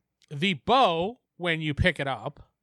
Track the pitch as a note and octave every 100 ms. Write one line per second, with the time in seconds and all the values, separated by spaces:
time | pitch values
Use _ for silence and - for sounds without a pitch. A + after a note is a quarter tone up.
0 | _ _ - C#3+ G3 D#3+ - C4 A3 E3
1 | F#3+ B3 _ - F3 D#3+ D#3 C#3+ F#3 D3+
2 | C3+ A#2 C#3 - - _